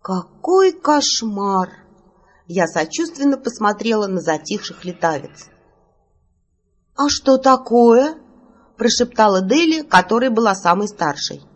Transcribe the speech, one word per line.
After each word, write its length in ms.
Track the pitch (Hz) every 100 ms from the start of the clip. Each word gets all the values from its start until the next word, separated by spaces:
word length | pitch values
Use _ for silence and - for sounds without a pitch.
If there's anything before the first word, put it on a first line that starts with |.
«Какой 680 | - 185 - _ - 370 381
кошмар!» 960 | 370 - 294 277 - 226 202 202 190 180 - _ _ _ _ _ _ _
Я 180 | 175 165
сочувственно 720 | 165 160 - 330 269 277 269
посмотрела 720 | 247 - 214 208 226 214 202
на 140 | 180
затихших 640 | 160 156 151 202 - 180 180
летавиц. 640 | 175 170 147 - - - _ _ _ _ _ _ _ _ _ _ _ _ _ _ -
«А 140 | 285
что 280 | - - 262
такое?» — 760 | 269 262 262 233 240 233 285 320 - _ _ _ _ _
прошептала 640 | 226 - 247 - 214 190
Дели, 420 | 190 285 330 320
которая 480 | 302 180 180 226 254
была 240 | 226 226 196
самой 320 | 175 175 208
старшей. 540 | - 160 - - 147 -